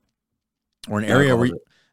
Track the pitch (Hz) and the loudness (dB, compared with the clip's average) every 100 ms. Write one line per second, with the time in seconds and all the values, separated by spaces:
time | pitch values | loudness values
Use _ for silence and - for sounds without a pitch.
0 | _ _ _ _ _ _ _ _ - 107 | _ _ _ _ _ _ _ _ -8 -6
1 | 107 123 139 120 123 - - _ _ | 0 2 2 2 0 -4 -14 _ _